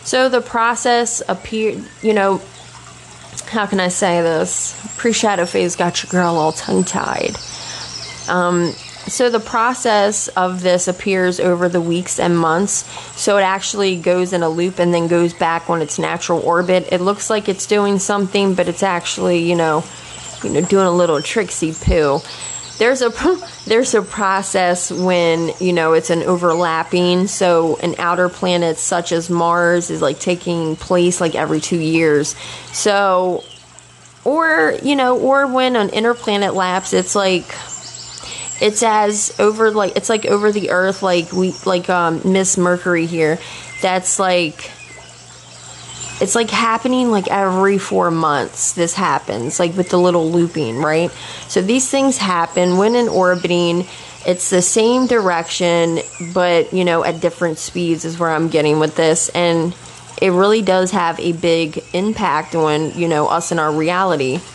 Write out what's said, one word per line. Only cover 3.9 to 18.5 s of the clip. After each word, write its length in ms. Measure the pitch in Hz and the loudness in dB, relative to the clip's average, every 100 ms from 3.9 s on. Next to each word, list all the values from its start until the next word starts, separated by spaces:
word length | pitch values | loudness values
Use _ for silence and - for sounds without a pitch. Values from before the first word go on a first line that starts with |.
| 180 190 175 | 0 0 2
this? 540 | 165 160 180 - - - - - | 2 0 -2 -4 -6 -10 -14 -2
Pre-shadow 500 | 240 214 220 190 175 | 0 2 0 0 0
phase 280 | 196 175 | 0 -2
got 280 | - 175 - | 0 -2 -2
your 80 | - | -2
girl 260 | 180 175 170 | 0 2 2
all 160 | 156 | 0
tongue-tied. 840 | 160 - 190 185 - - - - - - - - - - - - - - | -2 -2 0 0 -2 -4 -2 -4 -6 -14 -14 -14 -14 -14 -14 -14 -12 -4
Um, 440 | 180 175 175 170 - - - - | 0 2 0 -2 -4 -16 -14 -10
so 220 | - 247 | 0 0
the 100 | 233 | 0
process 880 | 220 233 233 254 240 208 202 208 - | -2 0 0 0 0 2 2 0 -4
of 340 | 190 185 185 | -2 -2 0
this 240 | 180 180 180 | 2 2 0
appears 540 | 180 208 190 180 180 | -2 -2 2 2 2
over 280 | 180 175 180 | 0 2 2
the 120 | 175 | 0
weeks 400 | 170 170 180 - | 0 -2 -2 -2
and 180 | 175 170 | 2 2
months. 500 | 165 165 202 - - - - - | 2 2 0 -4 -6 -16 -16 -4
So 160 | - 202 | 0 2
it 60 | |
actually 580 | 190 190 - 208 196 180 | 2 0 -4 -2 0 0
goes 320 | 165 180 180 | 0 0 0
in 120 | 185 | 0
a 40 | 165 | 0
loop 300 | 160 180 185 | 0 -2 0
and 160 | 175 | 2
then 140 | 175 170 | 2 2
goes 260 | 170 170 | 2 2
back 340 | - 165 165 - | 0 0 0 -2
on 140 | 170 | -2
its 160 | 151 - | -2 -4
natural 400 | 160 170 - 165 | -4 -4 -2 0
orbit. 520 | - 170 180 185 185 | 2 2 4 2 2
It 80 | 180 | 0
looks 300 | 185 202 - | 0 -2 -2
like 180 | 220 208 | -2 -2
it's 180 | 190 - | -4 0
doing 320 | 208 202 196 | 2 2 0
something, 560 | 190 202 190 202 196 | 0 0 0 2 2